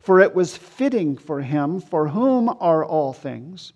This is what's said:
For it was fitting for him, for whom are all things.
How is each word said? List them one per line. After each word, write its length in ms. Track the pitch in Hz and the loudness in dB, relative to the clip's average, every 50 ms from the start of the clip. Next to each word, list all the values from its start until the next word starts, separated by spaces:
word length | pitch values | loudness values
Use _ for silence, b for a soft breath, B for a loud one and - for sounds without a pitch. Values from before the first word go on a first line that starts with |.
For 180 | _ - 190 185 | _ 4 6 6
it 160 | 190 190 - | 6 6 4
was 220 | 185 180 165 - | 0 -2 -2 -4
fitting 640 | - - - - - 262 277 254 233 180 151 139 123 | -14 -20 -20 -6 -2 -2 0 0 0 -2 -2 -4 -6
for 240 | - - 156 139 139 | -8 -10 -8 -8 -6
him, 360 | 123 151 151 143 143 170 190 | -4 -2 -2 -2 -2 -4 -6
for 280 | 175 - - 160 151 151 | -8 -4 -2 0 0 0
whom 400 | 139 202 247 269 262 254 233 233 | 0 0 0 2 2 2 0 0
are 360 | - - - 175 165 160 156 | -2 -2 0 2 2 2 0
all 280 | - - 156 147 135 131 | 0 -2 -2 -2 -2 -6
things. 600 | 135 - 139 123 117 120 151 185 180 - - _ | -8 -12 -12 -12 -12 -14 -16 -18 -20 -20 -20 _